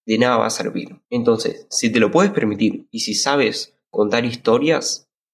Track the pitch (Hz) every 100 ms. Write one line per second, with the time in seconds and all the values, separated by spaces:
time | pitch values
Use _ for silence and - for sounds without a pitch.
0 | - 110 123 117 110 - 110 - - -
1 | _ 123 120 110 - - - - 117 113
2 | 107 165 196 202 107 101 110 - - 113
3 | 113 101 139 143 113 - - _ _ -
4 | 104 117 123 120 - 117 151 160 - -
5 | _ _ _